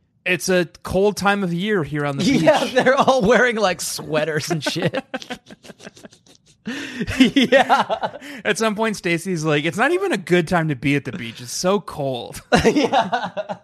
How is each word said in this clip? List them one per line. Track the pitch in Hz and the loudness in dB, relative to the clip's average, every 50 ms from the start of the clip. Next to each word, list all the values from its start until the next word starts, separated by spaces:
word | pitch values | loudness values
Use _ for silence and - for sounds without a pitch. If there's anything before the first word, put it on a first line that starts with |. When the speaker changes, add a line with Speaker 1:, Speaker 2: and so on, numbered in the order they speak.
| _ _ _ _ - | _ _ _ _ -4
Speaker 1:
"It's | 180 185 170 - 185 | -2 -2 -2 0 2
a | 185 180 175 170 - - - | 2 2 2 0 -4 -12 -10
cold | - - 185 196 208 202 - | -4 0 2 2 2 2 0
time | 180 202 202 202 196 | 2 2 2 2 0
of | 175 170 | -2 -2
year | 170 185 220 214 190 143 | -2 -2 0 0 0 0
here | 143 147 147 147 | -2 -4 -4 -4
on | 143 139 139 | -2 -2 0
the | 180 | 0
Speaker 2:
<laughs> | |
Yeah, | 233 277 - 160 320 302 - 269 | 2 2 4 4 4 4 4 2
Speaker 1:
beach." | - - | 0 0
Speaker 2:
they're | 254 - 254 262 | 2 2 4 4
all | 277 226 - 269 262 | 4 4 4 4 4
wearing, | 196 202 247 208 247 247 226 226 | 4 4 6 6 4 2 2 0
like, | 208 185 180 - | 0 0 0 -2
sweaters | - - - - - 147 151 151 151 160 151 156 - - | -6 -8 -8 -8 -6 -4 -2 -2 0 0 -2 -2 -2 -2
and | 175 151 131 | -4 -4 -4
shit. | 294 - 160 180 170 - 160 - _ | -4 -4 -2 -2 -2 -2 -4 -6 _
<laughs> | - - - - 247 - _ - - - - - - _ - - - - - - _ _ _ _ _ _ _ _ _ _ _ 220 262 302 294 - 254 247 214 - - - | -10 -12 -12 -12 -14 -14 _ -18 -20 -20 -20 -20 -20 _ -20 -20 -20 -20 -20 -20 _ _ _ _ _ _ _ _ _ _ _ -10 -10 -10 -10 -10 -8 -8 -6 -2 2 4
Yeah. | 262 220 - 277 247 - 254 269 - - 247 269 202 - - - - 202 - - 262 285 285 240 - | 4 4 4 4 2 4 4 4 4 4 2 2 2 0 -4 -4 -4 -6 -8 -10 -16 -16 -14 -6 -4
Speaker 1:
At | 185 - - | -4 -2 0
some | 226 220 208 | 0 -2 0
point, | 208 220 220 202 | 0 -2 -2 -4
Stacy's | - - 175 170 160 - 190 180 160 151 | -4 -2 -2 -2 -2 -2 -4 -4 -2 0
like, | 160 147 147 143 | 0 0 0 0
"It's | 165 - 190 | 0 0 0
not | 240 285 | 0 0
even | 349 359 392 370 | 0 0 0 -2
a | 311 196 | -2 -2
good | 165 - 175 180 170 - | 0 2 2 2 2 2
time | 180 170 160 156 | 0 0 0 0
to | 143 | -2
be | 117 - 143 143 | -2 0 0 0
at | 143 - | 0 -2
the | 135 | -4
beach. | - - 120 117 110 - | -8 -10 -10 -12 -12 -14
It's | 123 120 | -14 -12
so | - - - 180 202 208 | -8 -4 0 0 0 0
cold." | - - - - 143 139 131 117 104 90 - - - - | -2 -6 -8 -6 -6 -4 -4 -6 -8 -10 -14 -16 -4 0
<laughs> | 262 190 - | 2 4 4
Speaker 2:
Yeah. | 220 - 302 262 - - 254 220 185 208 247 220 180 - 202 208 - 196 - | 4 4 4 2 2 2 0 0 0 -2 -4 -4 -6 -8 -8 -8 -8 -10 -12